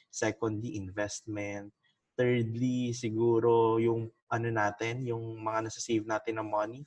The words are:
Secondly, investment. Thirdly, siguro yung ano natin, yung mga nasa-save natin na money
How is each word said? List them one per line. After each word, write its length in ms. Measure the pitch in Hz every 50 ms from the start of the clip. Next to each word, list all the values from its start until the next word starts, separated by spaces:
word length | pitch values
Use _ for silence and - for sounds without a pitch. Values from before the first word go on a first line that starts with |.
| _ _ -
Secondly, 640 | - 117 110 104 - 117 113 107 104 113 120 107
investment. 960 | 107 95 95 95 104 104 104 - - - 113 107 104 104 101 101 101 101 104 - _ _ _ _ _ _ _ _ -
Thirdly, 720 | 127 123 123 120 117 110 113 117 127 127 123 123 123 120 117
siguro 880 | 120 - 113 110 110 117 117 117 113 113 120 117 117 113 113 113 113
yung 320 | 117 117 113 113 113 113 - _ _ _
ano 200 | 123 113 113 117 113
natin, 540 | 110 104 104 104 - 110 113 120 127 131 120
yung 320 | 117 117 113 113 113 113
mga 300 | 107 110 110 113 113 110
nasa-save 340 | - - - - 117 110 107
natin 320 | 110 110 107 - - 110
na 80 | 113 110
money 400 | 107 107 104 107 110 120 135 147